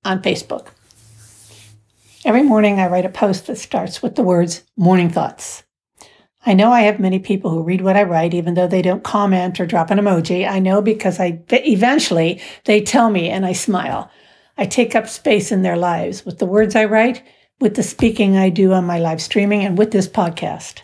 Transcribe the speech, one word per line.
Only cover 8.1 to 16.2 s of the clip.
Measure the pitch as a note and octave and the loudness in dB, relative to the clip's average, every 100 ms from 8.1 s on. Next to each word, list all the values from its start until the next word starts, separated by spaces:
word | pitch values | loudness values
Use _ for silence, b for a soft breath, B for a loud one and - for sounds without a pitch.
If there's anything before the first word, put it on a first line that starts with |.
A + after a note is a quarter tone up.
| E3 E3+ | 0 0
even | F3 E3+ F3 | -2 -2 0
though | F3+ | 0
they | F#3 | 0
don't | F3+ F#3 | 0 -2
comment | - G#3 G3+ F#3 F3+ F3+ | -2 -2 2 0 -2 -6
or | F3 | -2
drop | F3+ D#3+ | -2 0
an | G3+ | 0
emoji. | G3+ F3 D#3+ F3+ G3 | 2 0 0 -4 -2
I | F#3+ | -2
know | F#3+ G3 | 2 2
because | G3+ G#3+ F#3+ F#3+ | 0 0 -2 -2
I, | F3+ E3 - | -4 -4 -2
eventually | B3 D#4 G3 A#3+ D4+ - E3 E3 - B B - | 0 2 2 2 2 0 0 0 -4 B B 0
they | G#3+ | 2
tell | G#3+ A3+ A3+ | 2 2 2
me | G3 E3 | 0 -2
and | G3 F#3 | -2 -2
I | |
smile. | - - F3+ - - - b b b b - | -2 -2 -2 -4 -8 -10 b b b b -6
I | F#3+ | -2
take | - A#3 | 0 0
up | A3+ A3 | 0 -4
space | - D4+ G#3 - | -6 0 0 2
in | G3 | 0
their | F#3 E3+ | 0 0
lives | F3 E3+ F3 F#3+ | -2 -2 -4 -8